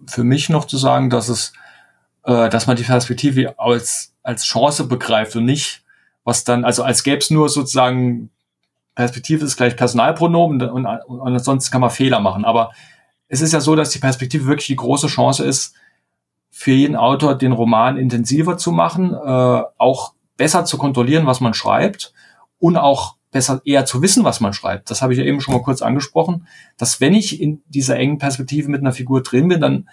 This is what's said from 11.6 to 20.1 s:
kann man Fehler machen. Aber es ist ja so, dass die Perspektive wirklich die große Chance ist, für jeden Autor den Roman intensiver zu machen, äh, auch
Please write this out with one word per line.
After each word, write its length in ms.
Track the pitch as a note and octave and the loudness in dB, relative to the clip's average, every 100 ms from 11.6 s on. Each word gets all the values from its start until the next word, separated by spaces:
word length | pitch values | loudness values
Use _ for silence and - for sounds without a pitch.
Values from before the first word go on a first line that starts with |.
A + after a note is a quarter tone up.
| - | 0
kann 100 | B2+ | 0
man 100 | A#2 | 0
Fehler 300 | - C3 A#2 | 0 0 2
machen. 240 | G2+ F#2+ | 0 -2
Aber 280 | A2+ A2+ A2+ - - _ _ _ - | 0 0 0 -6 -20 _ _ _ -8
es 120 | C3+ | -2
ist 120 | D#3 | 0
ja 80 | D#3 | 0
so, 160 | C3+ D#3 | 2 2
dass 140 | D3+ | 2
die 100 | - | -2
Perspektive 460 | C3 B2+ B2+ D3+ C3 | -2 -2 -4 -2 0
wirklich 200 | D#3 - | -2 -2
die 100 | B2+ | -4
große 300 | A#2+ C#3 D3+ | -2 0 -2
Chance 380 | - C3 C3+ | 0 0 2
ist, 300 | D3+ C3+ - _ _ _ _ _ _ _ _ | -2 -2 -6 _ _ _ _ _ _ _ _
für 220 | - - | -6 2
jeden 240 | C3+ C#3+ C3 | 4 4 2
Autor 400 | A#2 C3+ D3+ C3 | 2 2 2 2
den 160 | B2+ | 0
Roman 440 | A#2+ A#2 A2 B2 C3 | 2 2 2 2 0
intensiver 600 | C3 A#2 A#2 C#3+ E3 F3 | -2 -2 0 0 0 -2
zu 140 | F3 | -2
machen, 400 | E3+ E3+ E3 F#3 | 0 0 0 -2
äh, 480 | - C#3 B2+ B2+ A#2+ - - | -2 -2 2 4 2 -2 0
auch 360 | A#2+ C3+ - | 0 0 -6